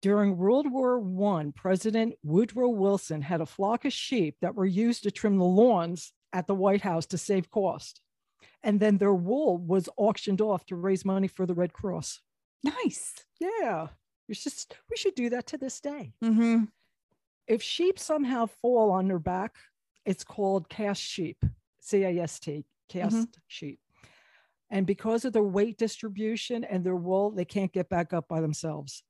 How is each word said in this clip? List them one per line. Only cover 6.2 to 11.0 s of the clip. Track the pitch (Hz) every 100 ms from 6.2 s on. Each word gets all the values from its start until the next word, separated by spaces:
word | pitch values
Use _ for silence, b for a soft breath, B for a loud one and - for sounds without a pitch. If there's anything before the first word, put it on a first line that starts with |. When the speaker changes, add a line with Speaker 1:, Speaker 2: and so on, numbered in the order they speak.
| _
Speaker 1:
at | 185 175
the | 196
White | 196 202
House | 202 165 160
to | 180
save | - 196 180
cost. | - 190 - - - _ _ _ _ b b
And | 226 208
then | 214 202
their | 202
wool | 196 175 254 311 339
was | 175 190 175 -
auctioned | 208 214 - 190
off | 214 185 -
to | 180
raise | 180 190